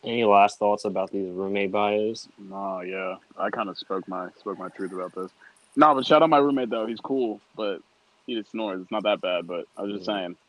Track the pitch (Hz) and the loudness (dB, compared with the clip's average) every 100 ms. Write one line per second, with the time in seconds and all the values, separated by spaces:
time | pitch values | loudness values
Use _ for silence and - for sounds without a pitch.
0 | - 120 113 101 101 - 104 104 104 95 | -4 0 6 8 6 4 0 0 -2 -4
1 | 95 101 92 90 98 101 101 101 104 104 | -4 -4 -6 -4 -2 0 0 0 0 2
2 | 107 117 - _ 98 95 98 92 90 95 | -2 -4 -14 _ -16 -10 -8 -8 -8 -8
3 | 92 95 _ - 98 117 101 87 - 95 | -8 -8 _ -6 -6 -4 -6 -8 -6 -6
4 | - 92 90 - 107 95 92 - 95 92 | -6 -8 -8 -10 -10 -8 -10 -10 -10 -8
5 | 90 92 92 _ - _ _ - 151 135 | -10 -10 -12 _ -20 _ _ 4 6 6
6 | 123 151 160 147 143 139 123 113 110 113 | 6 6 8 6 6 2 0 -2 -4 -6
7 | - 135 120 104 _ - 107 92 _ _ | -4 -2 -2 -4 _ -6 -6 -6 _ _
8 | _ _ - 117 104 90 90 92 92 110 | _ _ -8 -8 -6 -6 -6 -6 -6 -2
9 | 101 98 92 90 85 87 - - 101 101 | 0 0 0 -2 -4 -8 -8 -10 -8 -6
10 | 92 104 90 90 | -4 -4 -6 -10